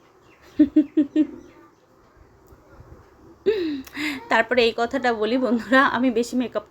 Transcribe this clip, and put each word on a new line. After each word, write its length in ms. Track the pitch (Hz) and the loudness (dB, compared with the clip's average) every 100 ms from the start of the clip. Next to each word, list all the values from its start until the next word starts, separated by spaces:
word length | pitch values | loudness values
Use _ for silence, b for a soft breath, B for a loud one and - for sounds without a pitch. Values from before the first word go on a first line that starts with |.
| _ _ _ _ - - 285 311 294 - 285 311 294 - - - - _ _ _ _ _ - _ _ - _ - - - - _ - - 381 440 320 285 269 277 302 262 - | _ _ _ _ -12 0 2 4 0 0 -2 0 -2 -4 -20 -20 -20 _ _ _ _ _ -20 _ _ -20 _ -20 -20 -20 -20 _ -20 -4 -2 0 -2 -6 -10 -8 -8 -8 0
তারপরে 340 | 233 226 247 | 0 2 2
এই 100 | 233 220 | 2 0
কথাটা 360 | 233 269 247 | -4 -2 -2
বলি 240 | 226 214 254 | -2 -2 0
বন্ধুরা, 480 | 254 240 202 262 269 | 0 -2 2 4 4
আমি 260 | 233 262 | 2 0
বেশি 260 | 220 240 247 | 0 -2 -2
মেকআপ 260 | 233 214 - | -4 -6 -10